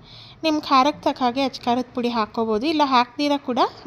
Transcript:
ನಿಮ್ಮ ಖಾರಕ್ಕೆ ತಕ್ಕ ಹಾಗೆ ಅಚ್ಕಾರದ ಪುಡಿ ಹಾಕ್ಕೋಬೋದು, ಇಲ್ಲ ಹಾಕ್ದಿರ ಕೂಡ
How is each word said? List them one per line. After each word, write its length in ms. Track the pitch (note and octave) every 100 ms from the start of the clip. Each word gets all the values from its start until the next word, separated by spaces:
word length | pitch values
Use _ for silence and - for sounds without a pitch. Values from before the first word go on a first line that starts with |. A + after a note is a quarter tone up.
| - - - -
ನಿಮ್ಮ 160 | D#4+ D4+
ಖಾರಕ್ಕೆ 400 | - C4 C#4 D4
ತಕ್ಕ 220 | D#4 C#4
ಹಾಗೆ 180 | B3 B3+
ಅಚ್ಕಾರದ 440 | C4+ - B3 B3 B3
ಪುಡಿ 180 | B3+ A#3+
ಹಾಕ್ಕೋಬೋದು, 560 | A#3 G#3 A#3 A3+ G#3+ D4
ಇಲ್ಲ 180 | D#4 C#4
ಹಾಕ್ದಿರ 480 | B3+ B3 - C#4+ C#4+ -
ಕೂಡ 140 | A#3+ G#4 -